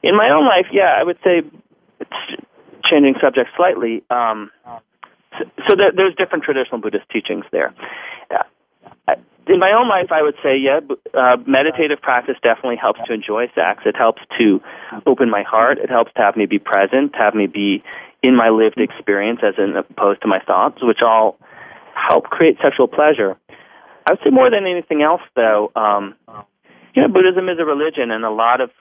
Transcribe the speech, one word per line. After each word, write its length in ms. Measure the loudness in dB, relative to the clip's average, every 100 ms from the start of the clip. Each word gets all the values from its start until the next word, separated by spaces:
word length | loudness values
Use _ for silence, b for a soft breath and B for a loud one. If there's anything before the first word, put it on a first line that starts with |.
In 140 | 2 2
my 120 | 2
own 140 | 4 4
life, 220 | 2 0
yeah, 200 | 0 2 2
I 40 | -2
would 120 | -2
say, 180 | 0 0 -2 -18 _ _ _ _
it's 420 | -16 -14 -14 -16 _ _ _ -8
changing 320 | 0 4 4 2
subject 300 | 0 0 -4 0
slightly, 480 | 0 0 -4 -6 _
um, 420 | -2 -2 -4 -10 _ -20 -20 _ _ -20 _ _ -12
so, 60 | -12 -6 0
so 60 | 4
there, 160 | 4 4
there's 200 | 0 0
different 280 | -6 -4
traditional 380 | -4 -4 -4 -6
Buddhist 240 | -6 -8 _
teachings 360 | -8 -6 -10 -6
there. 200 | -4 -4 _ B B B B B -8 -8 _ _ _ -20 _ -6
Uh, 60 | -6 _ _ 0
in 120 | 2
my 120 | 4
own 160 | 2 2
life, 240 | -2 0
I 100 | 0
would 140 | -2 -2
say, 140 | -2 0
yeah, 240 | 0 -2
b-, 140 | -4 -12 -6
uh, 240 | 0 2 2 0
meditative 540 | 0 0 -2 -4 -2
practice 340 | -2 -2 -2 -2
definitely 320 | -2 -2 -4 -4
helps 240 | -4 -4 -6
to 60 |
enjoy 320 | -8 -6 -6 -4 -2
sex. 280 | -2 -2 -4
It 100 | 0
helps 260 | 0 0 -12 0
to 220 | 2 2 B B B -4 -2
open 240 | 2 0
my 140 | 0
heart. 340 | 0 2 2 0
It 120 | -2
helps 220 | 0 0
to 80 | 0
have 140 | 0 0
me 100 | -2
be 140 | -2
present, 540 | -2 0 2 0 -2
to 60 | 0
have 160 | 0 0
me 120 | -2
be 360 | -2 -2 -4 B B B B
in 120 | 2 4
my 140 | 4
lived 300 | 4 2 2
experience 600 | -4 -4 -4 -2 -2 -2
as 100 | -2 0
in 160 | -2 -4
opposed 420 | -8 -2 0 0
to 40 | -2
my 120 | -2
thoughts, 380 | 0 0 0 0
which 180 | -2 0 2
all 320 | 4 2 -2 B B B B B
help 300 | -6 0 0
create 340 | -2 0 2 2
sexual 280 | 0 2 -2
pleasure. 500 | 2 0 2 -2 -6 _ B B B B B -4
I 60 |
would 60 | 0
say 80 | 2
more 180 | 4 4
than 160 | 2 -2
anything 380 | -6 -4 0
else, 180 | 0 0 -4 -2
though, 360 | 2 2 -2 -2
um, 400 | 0 0 -4 -16 _ -20 -20 _ b b b 0
you 80 |
know, 40 | 2
Buddhism 400 | 4 2 2 -4
is 100 | -4
a 60 | -4
religion, 440 | -2 -4 -4 -6
and 160 | -4 -6
a 60 |
lot 300 | -2 0 0
of 100 | -2 _